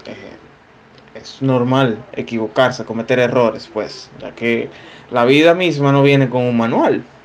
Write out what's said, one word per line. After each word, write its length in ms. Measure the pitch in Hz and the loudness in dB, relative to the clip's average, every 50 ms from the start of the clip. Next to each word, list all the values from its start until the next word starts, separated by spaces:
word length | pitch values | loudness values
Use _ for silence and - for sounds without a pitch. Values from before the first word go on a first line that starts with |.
| - | -18
eh, 80 | - 110 104 98 - - - - - - _ _ _ _ - _ - - - - - - | -18 -18 -18 -18 -20 -20 -20 -20 -20 -20 _ _ _ _ -20 _ -20 -20 -20 -20 -20 -20
es 260 | - - - - - 139 | -20 -20 -20 -12 -6 -2
normal 600 | 135 127 123 120 127 131 135 135 123 110 104 - - - | 0 0 0 0 2 2 2 2 0 -2 -6 -10 -14 -10
equivocarse, 720 | - 117 - 117 113 110 110 - - 131 123 127 - 110 | -10 -10 -6 -4 -6 -6 -4 0 0 0 0 0 -4 -10
cometer 340 | - 113 113 113 - 131 123 | -8 -8 -8 -4 -2 0 0
errores, 500 | 123 120 120 123 120 113 110 104 - - - | 0 0 2 2 0 0 0 -4 -14 -10 -8
pues, 380 | 107 104 - - - - - - - | -8 -8 -8 -10 -18 -20 -20 -20 -18
ya 120 | - - - | -18 -18 -14
que 340 | - 117 117 117 117 117 - - - - - - - - - | -6 -4 -2 -2 -2 -4 -8 -12 -18 -20 -20 -20 -20 -18 -6
la 140 | 120 123 120 | -2 0 2
vida 300 | 123 139 143 156 170 170 | 4 4 6 6 4 4
misma 380 | 180 185 175 151 139 143 143 139 | 4 2 -2 -2 0 0 2 4
no 100 | 139 139 | 4 4
viene 260 | 143 143 139 135 120 | 4 4 4 2 2
con 140 | 120 127 123 | 0 -2 0
un 140 | 123 120 | 0 0
manual, 460 | 117 117 113 135 226 330 320 127 98 - - - - - | 0 0 0 0 0 0 0 0 -2 -6 -12 -20 -20 -20